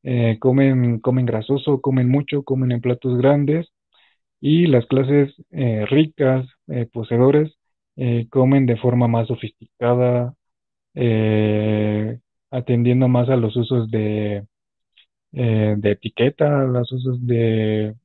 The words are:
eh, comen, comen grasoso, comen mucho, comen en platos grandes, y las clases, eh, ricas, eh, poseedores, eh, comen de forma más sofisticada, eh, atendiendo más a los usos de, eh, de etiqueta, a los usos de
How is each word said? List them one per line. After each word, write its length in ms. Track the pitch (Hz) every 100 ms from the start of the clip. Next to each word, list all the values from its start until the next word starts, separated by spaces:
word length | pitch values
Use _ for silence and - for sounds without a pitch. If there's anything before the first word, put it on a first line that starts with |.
eh, 340 | 123 123 117 110
comen, 600 | 131 131 135 131 123 113
comen 260 | 127 127 123
grasoso, 540 | 110 107 139 151 135
comen 260 | 139 131 123
mucho, 340 | 139 143 147
comen 300 | 135 131 127
en 80 | 120
platos 380 | 123 123 131 123
grandes, 500 | 135 143 143 160 175 _ _ _ _ _ _ _
y 260 | 143 160 175
las 200 | 127 -
clases, 480 | 135 131 143 139 _ -
eh, 340 | 165 123 107 104
ricas, 600 | 139 156 - 135 131 127 _ -
eh, 200 | 135 117
poseedores, 640 | 120 107 117 131 147 156 _ _ _ _ -
eh, 320 | 127 120 113
comen 360 | 135 127 139 127
de 100 | 113
forma 320 | 127 123 120
más 200 | 117 113
sofisticada, 1040 | 120 113 _ - _ 120 123 123 123 123 - _ _ _ _ _
eh, 1200 | - 120 110 110 107 107 107 107 107 107 107 110 120 _ _ _
atendiendo 580 | 127 123 120 120 123 127
más 200 | 123 123
a 60 | 131
los 200 | 113 123
usos 340 | 113 127 113
de, 560 | 113 107 107 104 101 101 _ _ _ _ _ _ _ _
eh, 420 | 139 120 110 107 104
de 120 | 104
etiqueta, 680 | 104 110 - 127 - 147 143
a 20 | 131
los 260 | 123 120
usos 340 | 127 131 123 123
de 680 | 117 113 110 107 107 107 110